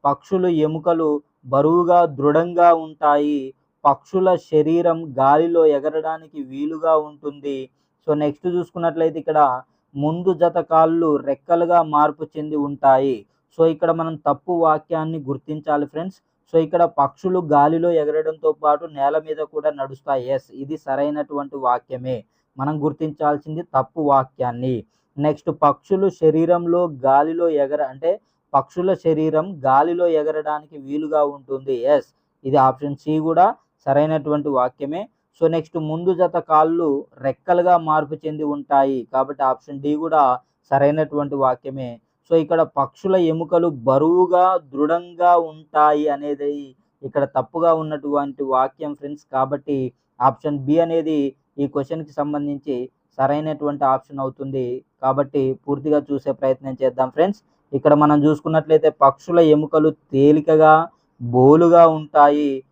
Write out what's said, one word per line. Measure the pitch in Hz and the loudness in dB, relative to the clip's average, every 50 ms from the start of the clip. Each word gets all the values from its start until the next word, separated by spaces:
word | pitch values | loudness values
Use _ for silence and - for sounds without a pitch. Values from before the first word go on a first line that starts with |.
| - | -2
పక్షులు | 143 143 - _ - 196 185 180 180 170 156 151 | -2 -4 -4 _ -4 -2 0 0 0 0 0 0
ఎముకలు | 151 156 160 156 180 170 165 160 151 147 147 _ _ _ _ _ | 0 -2 -2 -2 -2 0 0 0 -2 -2 -4 _ _ _ _ _
బరువుగా, | 127 135 139 143 156 165 175 175 170 175 175 170 | -2 0 2 2 4 2 2 2 4 4 4 4
దృఢంగా | 160 139 131 135 147 147 156 170 175 175 170 175 175 170 | 2 -2 -2 0 2 2 2 0 0 2 4 6 6 4
ఉంటాయి. | 165 160 156 156 _ 156 147 147 147 147 147 147 143 131 131 - _ _ _ _ _ _ | 4 0 -10 -10 _ 0 2 2 2 0 -2 -4 -6 -6 -10 -16 _ _ _ _ _ _
పక్షుల | 143 139 - _ - - 190 185 190 180 170 - _ | 0 0 0 _ -6 -4 0 2 2 0 0 -2 _
శరీరం | 160 156 147 151 165 170 175 175 165 165 165 156 127 | 0 0 2 2 0 2 2 0 0 0 -6 -10 -2
గాలిలో | 127 131 135 143 156 165 170 170 170 160 | 0 2 4 4 4 2 2 2 4 4
ఎగరడానికి | 156 147 139 135 156 156 160 156 156 160 160 160 151 147 147 139 | 4 2 2 -2 -4 -4 -4 -6 -6 -8 -10 -12 -18 _ -16 -14
వీలుగా | 127 131 139 147 156 160 156 160 165 160 | -12 -10 -8 -8 -8 -6 -4 0 0 0
ఉంటుంది. | 156 151 151 151 147 151 147 143 147 139 143 139 135 131 131 _ _ _ _ _ _ _ | 0 0 -4 -16 -12 -14 -14 -14 -10 -10 -10 -10 -10 -12 -16 _ _ _ _ _ _ _
So | - 151 | -4 -2
నెక్స్ట్ | 147 151 147 143 _ - | -2 -2 -4 -4 _ -8
చూసుకున్నట్లయితే | 180 175 180 170 - _ 180 170 170 151 165 160 160 156 160 | -4 -4 -4 -6 -6 _ -4 -4 -4 -2 0 -2 -2 -2 -4
ఇక్కడ | - - 156 151 147 135 123 127 - _ _ _ _ _ _ | -6 -2 2 2 2 2 0 -4 -8 _ _ _ _ _ _
ముందు | 139 143 151 160 175 180 190 180 | -4 -4 -4 -4 -2 -2 -2 0
జత | 151 170 170 160 180 | 2 0 0 0 -2
కాళ్ళు | 156 _ 165 160 160 165 165 165 165 156 147 | -4 _ 2 2 4 4 2 0 0 0 0
రెక్కలుగా | 139 - 135 139 - _ - 170 170 170 170 175 170 160 | -2 -2 -4 -6 -6 _ -2 0 0 2 2 2 2 2
మార్పు | 156 151 147 151 151 147 151 160 | 2 2 2 2 2 0 _ -14
చెంది | 156 _ 156 151 151 156 | -12 _ -10 -8 -6 -4
ఉంటాయి. | 147 143 143 143 131 - 135 135 131 135 139 127 107 101 _ _ _ _ _ _ | -4 -4 -4 -6 0 2 4 4 4 2 0 -2 -4 -8 _ _ _ _ _ _
So | - 165 | 0 2
ఇక్కడ | 165 160 156 180 165 | 2 2 0 0 -2
మనం | 165 165 160 165 160 | 0 -2 -2 -6 -8
తప్పు | 151 _ 156 143 135 _ - 180 | -4 _ -2 -2 -2 _ -4 -2
వాక్యాన్ని | 170 165 160 156 151 156 _ 170 160 156 160 165 160 | 0 2 2 2 0 -2 _ -6 -4 -4 -4 -6 -8
గుర్తించాలి | 139 131 139 135 _ - 151 156 147 156 147 147 147 | -6 -8 -8 -8 _ -10 -12 -10 -4 -4 -2 -2 -2
ఫ్రెండ్స్. | 143 _ 151 170 190 - _ _ _ _ _ _ _ - | -4 _ -10 -10 -10 -12 _ _ _ _ _ _ _ 0
So | 165 | 0
ఇక్కడ | 160 156 160 170 170 170 170 | 0 0 0 0 0 0 2
పక్షులు | - 139 135 - _ - 190 180 180 | 0 -2 -2 -2 _ -4 -2 -2 -2
గాలిలో | 170 151 151 143 143 151 160 165 170 175 | 0 2 2 4 4 4 2 0 0 0
ఎగరడంతో | 170 160 151 147 147 156 156 156 156 151 160 156 151 | 0 0 0 0 -2 -2 -4 -4 -6 -2 -2 -2 -2
పాటు | 147 151 147 147 143 165 | _ 0 0 0 0 -2
నేల | 165 151 139 139 143 151 156 | -12 -6 -2 -2 -2 -2 -2
మీద | 156 160 156 147 156 | -4 -6 -8 -8 -8
కూడా | 147 - 151 143 151 | -8 -8 -4 -4 -4
నడుస్తాయి. | 147 143 135 135 135 131 _ 147 139 131 123 | -4 -4 -10 -10 -10 _ _ -4 -4 -4 -2
ఎస్, | 127 139 131 _ _ - | -4 -6 -6 _ _ -16
ఇది | 127 139 139 156 | -16 -12 -12 -12
సరైనటువంటి | 156 _ 135 135 135 143 147 147 151 147 143 147 143 143 139 143 | -12 _ -6 -4 -4 -4 -4 -4 -6 -8 _ -8 -10 -10 -10 -10
వాక్యమే, | 139 135 123 123 123 _ _ 127 123 123 127 127 113 98 _ _ _ _ _ _ | -6 -2 -2 -2 -2 _ _ -12 -10 -6 -6 -8 -8 -8 _ _ _ _ _ _
మనం | 131 135 147 156 151 | -6 -6 -4 -4 -2
గుర్తించాల్సింది | 139 151 147 _ 160 156 147 _ 151 147 147 147 _ 151 156 160 170 | -4 -4 -4 _ -8 -8 -6 _ -2 -2 -2 -4 _ -12 -12 -12 -12
తప్పు | _ - 131 127 - _ 165 | _ -4 -4 -4 -4 _ -4
వాక్యాన్ని. | 151 143 139 135 131 135 _ - 131 123 120 120 123 127 127 110 101 _ _ _ _ _ _ | 0 2 2 0 0 -2 _ -8 -8 -6 -6 -6 -6 -6 -6 -6 -8 _ _ _ _ _ _
నెక్స్ట్ | 143 143 151 147 151 _ - 151 - | -4 -4 -4 -4 -4 _ -8 -4 0
పక్షులు | 156 143 143 _ _ _ 196 190 196 196 | 0 0 0 _ _ _ -2 0 0 -2
శరీరంలో | - _ 165 156 151 160 165 165 175 175 175 170 170 175 180 170 147 127 | -2 _ 0 2 2 2 2 2 0 0 0 0 0 0 0 -2 -6 -4
గాలిలో | 120 135 135 139 147 160 165 170 170 170 156 | 0 2 2 2 2 0 -2 -2 -2 0 0
ఎగర-, | 143 139 135 147 147 147 | 0 -2 -2 -2 -4 -4
అంటే | 131 131 135 151 165 190 208 _ _ _ _ _ _ - | -6 -8 -4 -2 -2 -2 -2 _ _ _ _ _ _ -2
పక్షుల | 135 135 _ _ 180 180 190 185 | -2 -2 _ _ -4 -2 -2 -2
శరీరం | 170 _ 170 160 151 156 156 151 156 156 196 190 147 127 | 0 _ 0 0 0 0 0 0 -2 -2 -4 -10 -6 -2
గాలిలో | 131 131 139 151 170 175 175 175 | 2 2 2 2 2 0 0 0
ఎగరడానికి | 170 165 156 147 156 151 156 151 151 151 151 151 147 156 | 0 0 0 -2 -2 -4 -4 -6 -6 -8 -8 -10 _ -20
వీలుగా | 147 135 135 143 151 156 151 151 151 147 | -18 -12 -8 -8 -6 -6 -2 0 0 0
ఉంటుంది. | 143 143 139 131 127 135 135 135 135 131 120 117 | 0 -2 -10 -10 -10 -10 -8 -4 -4 -4 -2 0
ఎస్, | 135 147 139 - _ _ _ _ _ _ _ _ | 2 2 2 0 _ _ _ _ _ _ _ _
ఇది | 135 135 | 0 2
ఆప్షన్ | 143 131 131 127 127 143 143 143 | 4 4 4 2 -2 -8 -10 -10
సి | - _ 151 156 156 | -8 _ -4 -4 -2
కూడా | 156 165 165 165 180 214 - _ _ _ _ _ _ | -2 0 2 2 2 2 2 _ _ _ _ _ _
సరైనటువంటి | 139 135 143 151 156 160 156 135 151 151 147 143 151 | 0 2 2 2 2 -2 -4 -2 -2 -4 -2 -2 -2
వాక్యమే. | 135 139 151 - _ _ - 139 151 175 214 - _ _ _ _ _ _ | 0 0 0 -2 _ _ -10 -8 -8 -8 -10 -12 _ _ _ _ _ _
So | 165 | 0
నెక్స్ట్ | 160 160 165 160 - _ | 0 0 -2 -4 -6 _
ముందు | 170 156 151 156 160 175 185 185 | -8 -6 -6 -6 -4 -2 -2 0
జత | 170 185 175 175 | 0 0 0 0
కాళ్ళు | 170 160 - 156 156 156 160 165 170 170 156 139 139 - _ _ - | -4 -2 2 2 2 4 2 0 0 0 0 -2 -2 -6 _ _ -6
రెక్కలుగా | 127 139 131 _ _ - 175 175 175 180 180 | -6 -6 -6 _ _ 0 0 2 4 4 2
మార్పు | 170 160 156 156 156 151 139 156 | 2 2 0 0 0 -2 -4 -10
చెంది | 151 - 156 151 151 151 | -10 -8 -10 -8 -6 -6
ఉంటాయి. | 147 147 147 143 _ 143 139 135 139 135 127 113 120 | -6 -6 -6 -4 _ 2 2 2 2 -2 -4 -8 _
కాబట్టి | - 131 131 135 143 135 139 | -4 -4 -4 -4 -4 -4 -2
ఆప్షన్ | 131 131 - _ - 143 139 | -2 -2 -4 _ -16 -16 -8
డి | 135 147 151 | -6 -4 -4
కూడా | 151 160 165 160 151 143 127 127 123 _ _ _ _ _ _ | -4 -4 -2 0 2 2 2 0 -2 _ _ _ _ _ _
సరైనటువంటి | 143 135 139 143 147 156 156 147 147 147 143 143 143 | 0 2 2 2 2 0 -4 -4 -4 -6 -6 -4 -4
వాక్యమే. | 139 135 131 127 - _ 143 131 139 131 123 117 117 _ _ _ _ _ _ | -2 -2 -2 -2 -4 _ -14 -12 -10 -12 -12 -14 -16 _ _ _ _ _ _
So | 165 | 0
ఇక్కడ | 165 160 156 170 165 160 147 _ | 0 0 0 0 0 0 -2 _
పక్షుల | 139 135 131 _ _ - 190 185 185 175 160 | -4 -4 -4 _ _ -4 -2 0 2 2 0
ఎముకలు | 160 165 165 147 180 170 170 170 147 127 113 | -2 -2 -4 -2 0 0 0 0 -4 -2 -2
బరువుగా, | 131 131 139 151 160 175 180 185 175 185 180 180 185 190 180 156 | 0 2 2 2 2 2 2 2 2 2 2 2 2 2 -2 _
దృఢంగా | 135 131 135 147 151 165 170 175 175 175 165 175 175 175 170 165 | _ -4 -4 -2 0 -2 -4 -4 -10 -6 0 2 4 4 4 2
ఉంటాయి | 160 156 156 156 _ - 151 151 151 151 151 151 | -2 -10 -18 -20 _ 0 2 2 2 2 2 -2
అనేది | 151 143 139 143 147 147 139 143 143 147 143 143 135 131 _ _ _ _ _ 139 | -2 -4 -4 -6 -8 -6 -4 -4 -6 -6 -8 -12 -18 -20 _ _ _ _ _ -16
ఇక్కడ | 135 - 147 139 | -6 -4 -4 -4
తప్పుగా | 135 _ 131 123 - - 165 165 170 165 | -2 _ -6 -6 -4 -4 0 2 2 2
ఉన్నటువంటి | 160 156 156 151 143 139 147 143 143 143 143 131 131 143 | 0 -2 -6 -8 -8 -6 -4 -2 -2 -4 -4 -8 -8 -4
వాక్యం | 135 131 127 131 135 _ _ 160 147 147 | -2 0 0 0 -2 _ _ -12 -12 -12
ఫ్రెండ్స్. | _ 143 143 147 147 _ _ | _ -12 -14 -14 -14 _ _
కాబట్టి | 131 131 131 131 147 143 143 - 143 135 131 123 _ _ _ _ _ _ | -4 -4 -2 -2 -4 -10 _ -6 -6 -4 -4 -8 _ _ _ _ _ _
ఆప్షన్ | 123 131 131 _ - 156 147 147 | -2 -2 -2 _ -6 -6 -6 -6
బి | 135 135 147 165 | -2 0 2 2
అనేది | 165 165 165 165 151 160 156 147 139 139 131 _ _ _ _ | 2 2 0 -2 -2 -2 -2 -2 -2 -4 -6 _ _ _ _
ఈ | - 143 | -6 -6
క్వశ్చన్‌కి | 139 143 147 135 - 165 160 156 151 - | -4 -4 -6 -6 -6 -8 -10 -10 -10 -8
సంబంధించి | - 147 147 147 147 147 143 143 139 _ 151 135 120 127 131 _ _ _ _ _ | -6 -6 -4 -4 -6 -6 -6 -8 -8 _ -8 -6 -6 -8 -10 _ _ _ _ _
సరైనటువంటి | - 135 135 143 151 156 156 151 147 147 147 143 143 143 | -2 -2 0 0 -2 -4 -6 -8 -6 -6 -6 -4 -2 0
ఆప్షన్ | 131 131 135 _ _ 147 139 | 0 0 -2 _ _ -10 -8
అవుతుంది. | 135 135 127 _ 139 135 135 135 127 120 127 127 _ _ _ _ | -8 -8 -8 _ -12 -8 -6 -6 -6 -6 -6 -10 _ _ _ _
కాబట్టి | - 131 135 139 143 135 - 147 135 131 131 | -4 -2 0 -2 -4 -2 -2 -2 -2 -2 -4
పూర్తిగా | - _ 143 143 139 135 151 151 147 | -6 _ -6 -6 -4 -2 -2 -2 -2
చూసే | 139 - 143 135 _ 143 | -2 -2 -6 -6 _ -6
ప్రయత్నం | 131 _ 139 135 131 131 139 135 131 | -6 _ -2 -2 -2 -2 -4 -12 -8
చేద్దాం | - 131 131 123 127 131 127 | -2 -4 -4 0 -2 -4 -4
ఫ్రెండ్స్. | - 147 165 196 202 _ _ _ _ _ _ _ - | 0 0 0 0 -2 _ _ _ _ _ _ _ -8
ఇక్కడ | 135 - 156 147 | 0 4 4 4
మనం | 147 151 147 151 147 147 | 6 4 4 4 2 2
చూసుకున్నట్లయితే | 151 151 143 _ 165 160 160 151 151 160 156 156 156 147 _ | 2 0 0 _ -2 -2 -2 2 2 2 4 4 2 2 _
పక్షుల | 143 135 135 _ - - 170 170 170 156 151 | 2 2 2 _ -8 -2 2 4 6 6 4
ఎముకలు | 147 156 147 - 156 151 156 151 _ _ _ | 4 2 0 0 2 2 2 0 _ _ _
తేలికగా, | - 135 139 147 151 151 147 - 156 156 156 156 156 160 165 170 _ _ _ _ _ _ | 0 4 6 6 4 4 4 2 4 6 6 6 6 6 4 -2 _ _ _ _ _ _
బోలుగా | 123 120 117 123 127 139 147 160 175 170 170 170 170 | -10 -2 2 6 8 8 8 8 6 6 8 8 8
ఉంటాయి. | 165 160 156 156 147 - 151 147 147 147 147 147 143 139 131 - _ | 8 6 0 -6 -2 4 4 6 6 4 2 0 -2 -4 -6 -10 _